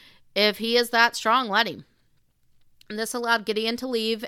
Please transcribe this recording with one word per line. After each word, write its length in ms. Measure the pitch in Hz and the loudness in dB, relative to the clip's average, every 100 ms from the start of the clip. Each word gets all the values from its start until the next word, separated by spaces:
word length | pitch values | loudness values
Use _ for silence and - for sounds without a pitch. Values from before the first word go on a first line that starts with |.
| - _ _ 190 | -20 _ _ 0
If 220 | 208 202 | 2 0
he 180 | 226 240 | 0 0
is 140 | 233 | 2
that 260 | 233 233 - | 4 4 2
strong, 320 | 220 247 240 | 0 0 2
let 200 | 202 220 | 0 0
him." 180 | 160 - _ _ _ _ _ _ _ _ _ - | -4 -16 _ _ _ _ _ _ _ _ _ -12
And 100 | 208 | -8
this 140 | 220 | -6
allowed 320 | 247 233 233 208 | -4 0 0 0
Gideon 320 | 214 226 240 | -2 -2 -4
to 100 | 262 | -4
leave 380 | 233 220 226 | -2 -2 -2